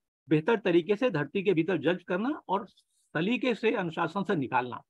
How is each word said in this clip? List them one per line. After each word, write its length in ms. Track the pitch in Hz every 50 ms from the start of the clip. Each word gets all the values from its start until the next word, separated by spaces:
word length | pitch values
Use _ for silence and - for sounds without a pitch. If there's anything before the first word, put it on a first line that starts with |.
| _ _ _ _ _ -
बेहतर 280 | 156 151 160 - 233
तरीके 400 | 208 - 196 170 175 160 160 202
से 140 | 202 262 254
धरती 320 | 190 147 147 139 - 202 180
के 120 | 202 185
भीतर 240 | 156 156 160 190 160
जज 240 | 127 156 180 180 -
करना 260 | - 185 180 214 262 311 - - -
और 180 | 180 202 233
सलीके 880 | - _ _ _ _ _ _ _ _ _ 151 170 196 247 240 - 254 233
से, 180 | - - 220 233
अनुशासन 500 | 220 185 165 - - 170 160 - 202 190
से 140 | - 202
निकालना। 460 | 160 131 110 131 127 123 123 113 - -